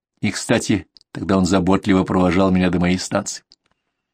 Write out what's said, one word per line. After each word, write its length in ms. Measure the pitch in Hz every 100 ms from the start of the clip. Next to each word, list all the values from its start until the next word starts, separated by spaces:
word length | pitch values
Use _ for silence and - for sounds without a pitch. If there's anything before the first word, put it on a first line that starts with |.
| _ -
И, 100 | 107
кстати, 560 | - - 113 - 104 - _ _
тогда 260 | - 82 95
он 80 | 87
заботливо 600 | 95 87 98 104 95 85
провожал 460 | 92 90 87 95
меня 180 | 92 90
до 100 | 87
моей 180 | 87 92
станции. 460 | - 101 - - _ _ _ _ _ _ _